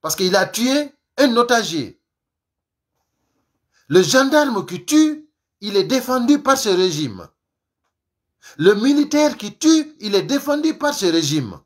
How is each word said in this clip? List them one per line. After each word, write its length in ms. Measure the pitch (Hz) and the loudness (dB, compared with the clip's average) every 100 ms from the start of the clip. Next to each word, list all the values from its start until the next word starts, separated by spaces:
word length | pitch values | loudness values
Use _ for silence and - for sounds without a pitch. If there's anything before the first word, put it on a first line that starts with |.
Parce 160 | 156 - | -8 -4
qu'il 180 | 185 | 0
a 120 | 196 185 | 0 0
tué 460 | - 247 277 294 _ _ - | -2 0 0 -2 _ _ 0
un 180 | 277 233 | 2 2
otager. 640 | 240 240 202 160 107 - _ _ _ _ _ _ _ _ _ _ _ _ _ _ _ _ _ _ _ | 2 0 0 -6 -8 -14 _ _ _ _ _ _ _ _ _ _ _ _ _ _ _ _ _ _ _
Le 140 | 160 | 2
gendarme 600 | 180 262 269 302 294 214 | 4 2 4 2 2 -2
qui 200 | - 180 | -6 -12
tue, 440 | - 302 311 302 - _ _ _ | 0 2 2 -2 -14 _ _ _
il 160 | 202 208 | -4 -2
est 80 | |
défendu 560 | - 262 240 254 240 294 | 0 -2 0 -2 2 0
par 160 | 269 269 | 2 0
ce 140 | 226 | 2
régime. 580 | 180 185 151 143 95 82 _ _ _ _ _ _ _ _ _ _ _ - - | 0 0 -2 -6 -10 -18 _ _ _ _ _ _ _ _ _ _ _ -20 0
Le 180 | 165 | 2
militaire 640 | 208 247 285 294 294 302 - | 2 2 2 2 2 0 -2
qui 220 | 208 - | -14 -2
tue, 360 | 302 320 302 - | 2 2 0 -10
il 140 | 208 | -2
est 80 | 294 | -2
défendu 520 | 262 277 277 294 311 302 | -2 -4 -2 -2 -2 -2
par 160 | 294 | -4
ce 120 | - 185 | -2 -2
régime. 540 | 165 147 156 117 80 | 0 -2 -4 -6 -12